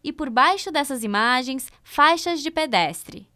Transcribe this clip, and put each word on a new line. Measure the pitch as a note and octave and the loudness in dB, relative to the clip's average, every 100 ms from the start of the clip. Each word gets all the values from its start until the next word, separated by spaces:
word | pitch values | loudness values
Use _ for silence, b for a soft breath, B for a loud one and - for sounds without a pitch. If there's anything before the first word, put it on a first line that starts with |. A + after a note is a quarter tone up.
e | C#4+ | -8
por | - C#4+ | -6 0
baixo | A3+ D4+ F#4+ F#4+ | 4 4 2 -2
dessas | D#4 C#4+ C4 | -2 -2 -4
imagens, | A3 G#3 A#3 B3+ B3+ C4 - b | -2 0 2 0 -2 -8 -10 b
faixas | - - D4 E4 F4 E4 | -8 4 4 4 0 -4
de | D4 | -4
pedestre. | D#4+ D#4 A3+ D#3+ E3+ - - - | -4 0 2 0 -4 -14 -18 -20